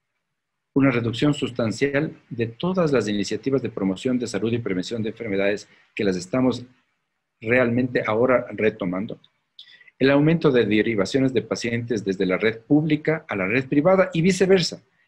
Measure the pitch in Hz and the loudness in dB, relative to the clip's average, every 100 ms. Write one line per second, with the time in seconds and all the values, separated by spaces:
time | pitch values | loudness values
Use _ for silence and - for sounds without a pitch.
0 | _ _ _ _ _ _ _ 139 139 120 | _ _ _ _ _ _ _ 0 2 2
1 | 113 113 147 143 123 117 113 101 139 139 | -2 0 0 0 -4 -4 -4 -2 -2 0
2 | 156 - _ 113 117 - 175 185 160 131 | -4 -8 _ -6 -6 -4 -4 0 0 0
3 | 107 104 98 107 135 135 113 - 95 92 | 0 -2 -4 -4 -2 -2 -4 -4 -4 -2
4 | 127 123 117 98 110 117 117 92 87 117 | -2 -2 -4 -4 -2 -2 -2 -4 -4 -6
5 | 110 - 117 98 101 104 - _ _ - | -6 -8 -6 -2 0 -2 -8 _ _ -4
6 | 104 92 87 127 127 117 - _ _ _ | -2 -2 -2 0 0 0 -8 _ _ _
7 | _ _ _ _ 110 127 120 120 127 123 | _ _ _ _ 0 2 2 0 0 -2
8 | 113 110 127 123 - 104 107 104 95 90 | -2 0 2 2 0 -2 -2 -2 -4 -4
9 | 113 - _ _ _ - - - - - | -8 -12 _ _ _ -20 -20 -20 -20 0
10 | 135 143 151 165 160 123 104 107 107 107 | 4 4 4 4 4 4 4 2 2 0
11 | 95 135 131 123 - 95 120 117 120 113 | 0 0 0 0 -2 -4 -4 -4 -4 -4
12 | 98 95 92 90 107 110 - 147 160 151 | -2 -2 0 2 0 -2 0 2 2 0
13 | 151 160 - 104 92 123 135 147 165 190 | 0 -4 -4 -4 -2 -2 0 2 4 4
14 | 185 170 175 185 185 190 160 - _ _ | 4 2 2 2 4 4 2 -6 _ _